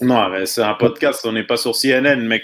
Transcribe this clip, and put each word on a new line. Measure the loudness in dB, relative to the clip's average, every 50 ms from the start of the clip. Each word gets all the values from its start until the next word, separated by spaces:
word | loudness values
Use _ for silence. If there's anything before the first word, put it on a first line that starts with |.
Non, | 0 2 2 2 2 0
mais | -2 -4 -4
c'est | -4 -2 -2
un | 0 0 0
podcast, | 2 0 0 0 2 -2 -2 -2 -2 -6
on | -4
n'est | -4 -4 -2
pas | -2 -2
sur | -2 -2 -2 -2
C | 0 0 2
N | 2 2 4
N, | 2 2 2 0
mec, | -2 -2 -2